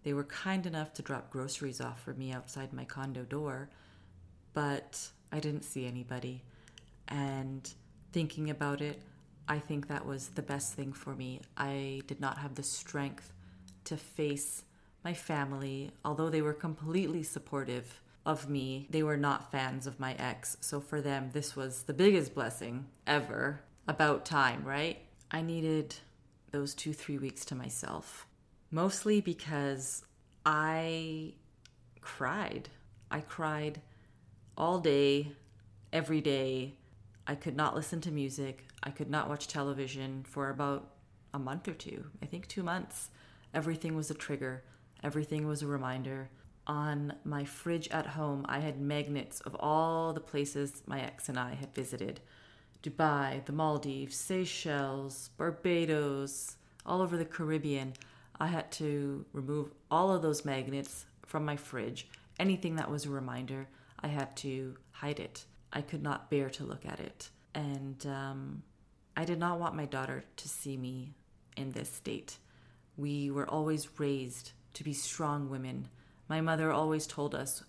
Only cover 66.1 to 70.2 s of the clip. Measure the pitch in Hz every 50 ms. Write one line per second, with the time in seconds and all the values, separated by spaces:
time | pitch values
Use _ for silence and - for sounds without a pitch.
66.1 | 139 - - - 147 143 139 131 135 - 143 - - - - 147 - - - -
67.1 | - - - - - - - - - 151 147 143 139 135 135 139 135 135 139 143
68.1 | 139 135 135 135 135 135 135 139 143 147 - - - _ - - - _ - _
69.1 | - - 165 170 175 160 170 175 175 170 170 160 - 151 147 139 - 131 131 131
70.1 | 135 135